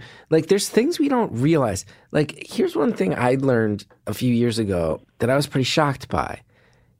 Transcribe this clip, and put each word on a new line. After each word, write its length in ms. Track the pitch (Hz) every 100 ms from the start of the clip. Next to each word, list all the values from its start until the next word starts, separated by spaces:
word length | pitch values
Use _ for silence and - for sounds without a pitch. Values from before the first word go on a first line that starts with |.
| - - -
Like, 180 | 160 156
there's 220 | 196 -
things 280 | - 262 339
we 120 | 285
don't 220 | 254 208
realize. 520 | 113 139 165 123 92 - - _
Like, 340 | 151 151 - -
here's 260 | - 370 330
one 180 | 269
thing 200 | - 190
I 220 | - 123 135
learned 500 | 135 120 110 101 - _ -
a 60 |
few 200 | 104 127
years 240 | 117 120 113
ago 420 | 107 92 82 78 _ -
that 100 | 117
I 60 | 139
was 100 | 143
pretty 200 | 143 127
shocked 420 | - 147 131 -
by, 320 | 82 - - - _ _ _ _ _